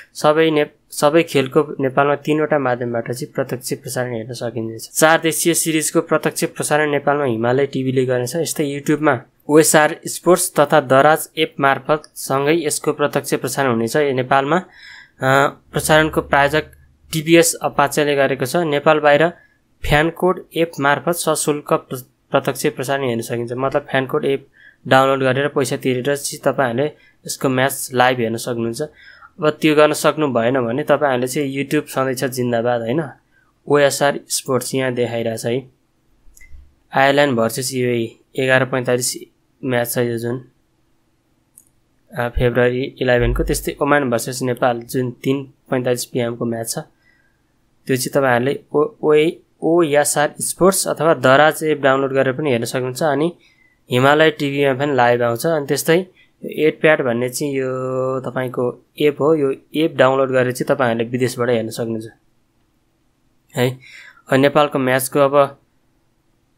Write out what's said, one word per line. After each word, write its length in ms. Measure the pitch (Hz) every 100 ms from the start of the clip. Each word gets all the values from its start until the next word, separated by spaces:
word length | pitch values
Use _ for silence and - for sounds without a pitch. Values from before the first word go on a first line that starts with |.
| -
सबै 380 | - 151 151 160
ने-, 400 | 151 147 _ _
सबै 320 | - 147 165
खेलको 520 | 165 143 131 156 147 147
नेपालमा 360 | 135 131 143 143
तीनवटा 440 | 151 151 151 151
माध्यमबाट 520 | 131 123 120 117 117
चाहिँ 220 | 123 151
प्रत्यक्ष 400 | - 131 127 -
प्रसारण 400 | 143 131 127 123
हेर्न 200 | 117 117
सकिनेछ। 560 | 120 120 117 113 113 -
चार 280 | - 156 160
देशीय 320 | 160 151 170
सिरिजको 480 | 160 165 156 151 170
प्रत्यक्ष 420 | 160 156 156 151
प्रसारण 480 | 160 - 131 147 151
नेपालमा 320 | 143 143 143
हिमालय 420 | 135 110 120 131 139
टिभी 260 | 135 131
ले 140 | 131 127
गर्नेछ। 300 | 123 123 170
यस्तै 440 | 156 - 147 143
YouTube-मा 420 | 143 147 151 123 - _ -
ओएसआर 500 | 147 151 160 151 165 -
स्पोर्ट्स 460 | - 170 180 - -
तथा 220 | 147 156
दराज 480 | 127 135 143 160 - -
एप 180 | 156 -
मार्फत 440 | 139 131 127 151 - -
सँगै 500 | - 135 143 170 147
यसको 280 | - -
प्रत्यक्ष 400 | 143 143 143 139
प्रसारण 360 | 147 131 127 135
हुनेछ। 260 | 113 113 151
यो 180 | 143
नेपालमा, 440 | 127 127 139 139 170
अ, 100 | 185 - - - - - 131 139 143 - _
प्रसारणको 500 | 151 - 156 156 165
प्रायोजक 420 | 156 143 143 156 151 - _ _ -
टिभिएस 420 | 160 156 170 165 -
अपाचेले 600 | 147 - 139 156 147 143
गरेको 300 | 135 131 131
छ। 100 | 175
नेपाल 440 | 165 143 151 156
बाहिर 340 | 147 143 165 - _ _ _ _
फ्यानकोड 680 | - 147 160 160 180 180 - 156
एप 160 | 165 -
मार्फत 320 | 139 143 147
सशुल्क 640 | 170 - 151 - 147 -
प्र-, 280 | 156 - 131 127 _ -
प्रत्यक्ष 340 | 139 135 131 151
प्रसारण 380 | - 135 139
हेर्न 180 | 135 117
सकिन्छ। 300 | 117 120 120
मतलब, 340 | 123 135 143 -
फ्यानकोड 340 | 135 131 151 143
एप 220 | 135 - _ - _ -
डाउनलोड 320 | 131 135 135
गरेर 280 | 131 131 143
पैसा 300 | 139 123 131
तिरेर 380 | 131 127 127 143
चाहिँ 240 | - 147
तपाईँहरूले 460 | 143 127 127 117 147 - _ _ -
यसको 240 | - 139
म्याच 400 | 127 135 135 -
लाइभ 260 | 127 123 127
हेर्न 160 | 113 117
सक्नुहुन्छ। 460 | 127 117 113 117
अब 680 | 151 _ - - - - 151
त्यो 260 | 147 156 151
गर्न 180 | 151
सक्नु 340 | 147 160 147 151
भएन 340 | 120 113 135
भने 220 | 117 127
तपाईँहरूले 440 | 151 139 147 123 127
चाहिँ 360 | 151 139 139
YouTube 240 | 139 151 147
सधैँ 260 | - 131
छ 100 | 127
जिन्दाबाद, 580 | 139 127 123 117 117 120
होइन? 220 | 113 147 143 - _ _ _ _ -
ओएसआर 520 | 143 139 - 143 131 -
स्पोर्ट्स 460 | - - 123 - 131
यहाँ 180 | 131
देखाइरहेछ 520 | 123 117 117 113 113 117
है। 240 | 127 131 _ _ _ _ _ - - - - - _ _ -
आयरल्यान्ड 400 | 135 139 143 117
भर्सेस 380 | 113 123 131
युएई 460 | 131 123 120 113 - _ -
एघार 260 | 131 131 131
पैँतालिस 520 | 131 123 123 123 - - _ _ _ 135
म्याच 280 | 123 120
छ 40 | 131
यो 200 | 120 117
जुन, 280 | 120 127 127 _ _ _ _ _ _ _ _ _ _ - _ _ _ _ _ 147
अ, 120 | 120
फेब्रुअरी 680 | - 123 120 123 123 139 -
इलेभेनको। 420 | 127 123 120 123
त्यस्तै 320 | 160 143 - -
ओमान 280 | 143 147 135
भर्सेस 320 | 117 139 127
नेपाल 380 | 131 123 135 120
जुन 320 | 120 135 127
तिन 420 | 123 135 139 135 _ -
पैँतालिस 360 | 135 127 123 -
पिएमको 400 | 135 117 120 120
म्याच 240 | 113 113
छ, 80 | - - _ _ _ _ _ _ _ _ _ -
त्यो 80 | 131
चाहिँ 160 | 139
तपाईँहरूले 480 | 147 135 120 131 147 _ 147
ओ-, 200 | 151 -
ओए-, 300 | 151 151 156 - _ -
ओएसआर 720 | 156 170 165 143 139 151 147 -
स्पोर्ट्स 460 | - - 180 190 165
अथवा 260 | 151 156
दराज 500 | 143 131 135 156 151
एप 160 | 156 143
डाउनलोड 340 | 139 135 139
गरेर 200 | 135 131
पनि 160 | 131 156
हेर्न 160 | 117 117
सक्नुहुन्छ। 380 | 131 127 127
अनि 340 | 165 139 165 - _ _ _ _ -
हिमालय 400 | 123 135 147 160
टिभीमा 420 | 156 143 139 139
पनि 220 | 127 147 131
लाइभ 260 | 120 123
आउँछ। 240 | 120 117 165
अनि 220 | 156 139
त्यस्तै 380 | 139 - 170 185 _ _ _ -
एट 360 | - 151 156
प्याड 200 | 165 151
भन्ने 280 | 131 117 123
चाहिँ 240 | 127 147
यो 160 | 135 131 131 131 131 131 131
तपाईँको 640 | 131 131 127 131 123 - _ -
एप 220 | 147 143
हो। 140 | 143 160
यो 180 | 135 135 _ 147
एप 200 | 160 135
डाउनलोड 360 | 131 135 131
गरेर 200 | 127 123
चाहिँ 240 | 123 143 139
तपाईँहरूले 280 | 123 117
विदेशबाट 460 | 117 123 123 123 120
हेर्न 200 | 117 110
सक्नुहुन्छ 360 | 113 117 113 113 _ _ _ _ _ _ _ _ _ _ _ _ _ _ 135
है। 240 | 123 127 - - - - -
अनि 120 | 135
नेपालको 380 | 143 156 147 143
म्याचको 400 | 127 131 131 147
अब 420 | 139 143 135 - _ _ _ _ _ _ _ _ _